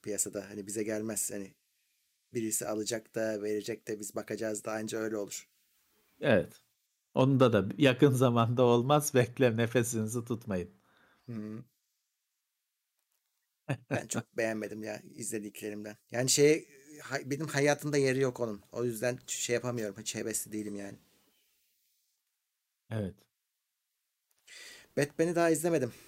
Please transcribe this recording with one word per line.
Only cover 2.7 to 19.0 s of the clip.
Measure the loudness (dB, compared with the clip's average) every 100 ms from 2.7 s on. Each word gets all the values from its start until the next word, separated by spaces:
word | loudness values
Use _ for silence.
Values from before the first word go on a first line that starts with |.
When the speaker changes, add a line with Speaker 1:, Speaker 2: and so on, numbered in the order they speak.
| -6 -4 -6 -6
Speaker 1:
da | -6 -4 -4
verecek | -4 -4 -6 -10 -8
de | -10
biz | -8 -10
bakacağız | -6 -4 -4 -6
da | -6
anca | -6 -4 -4
öyle | -4 -4
olur. | -6 -8 -14 _ _ _ _ _ _ -2
Speaker 2:
Evet. | 4 4 2 -8 _ _ _ _ _
Onda | 4 6 8 8
da | 6 2 4
yakın | 4 8 6
zamanda | 6 4 4 4 6
olmaz. | 6 6 6 2 4
Bekle, | 2 2 4 2 4
nefesinizi | 2 2 0 -2 -2 -4
tutmayın. | -4 -6 -4 -4 -6 _ _ _ _ _ -12
Speaker 1:
Hı |
hı. | -10 -10 -12 -16 _ _ _ _ _ _ _ _ _ _ _ _ _ _ _ _ _ _ _ -8 -8 -4
Ben | -6 -4
çok | -6 -6
Speaker 2:
<laughs> | -4
Speaker 1:
beğenmedim | -4 -4 -6 -8
ya | -10 -10 -12
izlediklerimden. | -14 -8 -8 -8 -10 -10 -8 -12 -16 -8
Yani | -4 0
şey, | 4 6 4 -2 -20 -20 -18
ha-, | -8 -8 -6
benim | -6 -4
hayatımda | 0 2 2 0 2
yeri | 2 2
yok | 0 -2
onun. | -6 -8 _
O | -6
yüzden | -4 -2